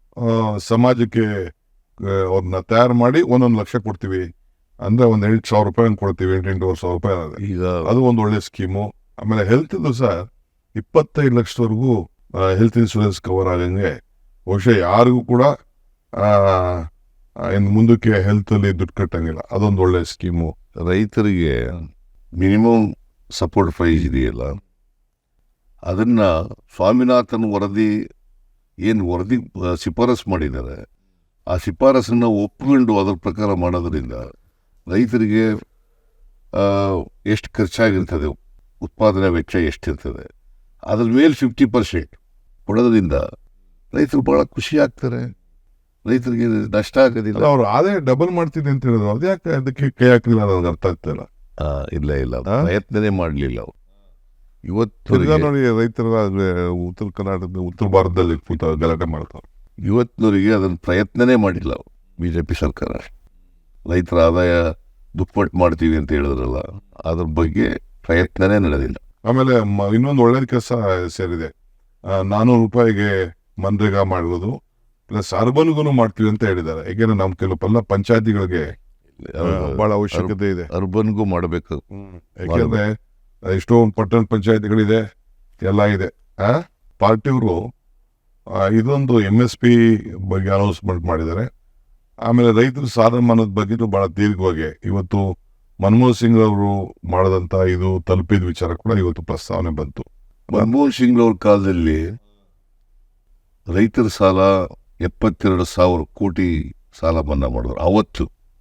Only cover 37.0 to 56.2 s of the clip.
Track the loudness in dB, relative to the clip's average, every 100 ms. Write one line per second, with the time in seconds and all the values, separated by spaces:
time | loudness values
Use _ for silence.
37 | -6 -8 -4 -4 -4 -4 -4 0 2 2
38 | -2 -4 -6 -8 _ -20 _ _ -14 0
39 | 0 2 0 0 -2 -2 -2 -4 -8 -8
40 | -10 -12 -16 _ _ _ _ _ -4 -2
41 | 2 4 4 2 -2 0 0 2 -2 -4
42 | -8 -14 _ _ _ _ -4 0 2 2
43 | 2 -2 -4 -10 _ _ _ _ _ -2
44 | 0 0 2 0 0 -6 -2 0 0 -2
45 | -8 -6 -8 -14 _ _ _ _ _ _
46 | -2 -2 -2 -2 0 -2 -2 -2 0 2
47 | 2 2 -4 0 2 2 2 2 0 0
48 | 0 0 0 0 -4 -4 -2 -2 0 0
49 | 0 -2 -2 -4 -4 -4 -4 -4 -4 4
50 | 6 6 6 2 2 0 -2 -2 -4 -4
51 | -8 -10 -12 _ -18 -8 -6 -6 -6 -6
52 | -4 -2 -4 -6 -2 0 0 -2 -2 -2
53 | 0 0 -2 -2 -4 -6 -12 -18 _ _
54 | _ _ _ _ _ _ -6 -2 -2 -4
55 | 0 2 4 2 2 2 2 2 0 -2
56 | 0 0